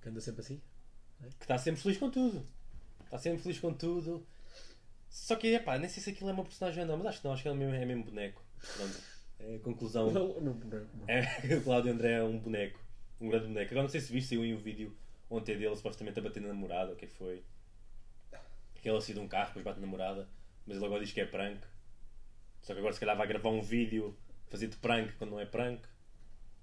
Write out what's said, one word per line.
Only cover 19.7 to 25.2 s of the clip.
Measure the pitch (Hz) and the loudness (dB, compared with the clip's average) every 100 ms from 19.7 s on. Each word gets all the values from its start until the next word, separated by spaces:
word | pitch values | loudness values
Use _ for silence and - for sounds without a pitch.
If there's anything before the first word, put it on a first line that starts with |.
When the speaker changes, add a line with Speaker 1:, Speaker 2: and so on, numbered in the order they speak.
| 95 | -4
Speaker 2:
na | 98 | -4
namorada, | 95 95 98 98 - - - 104 | -2 -2 -2 -6 -10 -14 -12 -6
mas | 98 | -2
ele | 101 | 0
agora | 104 | 0
diz | 101 | 0
que | - | 0
é | 98 | 0
prank. | 98 101 101 - - - - - - - - - - | 0 -2 -4 -8 -10 -12 -10 -10 -8 -12 -12 -14 -10
Só | - | -6
que | 98 | 0
agora | 104 | 2
se | - | 4
calhar | 104 104 | 4 4
vai | 104 | 4
gravar | 104 113 | 4 4
um | 110 | 4
vídeo | 104 117 113 110 104 - - - - | 4 4 4 4 0 -4 -10 -10 -6
fazer | 101 110 | -4 -4
de | - | 0
prank | 117 117 107 | 4 4 4
quando | - | -2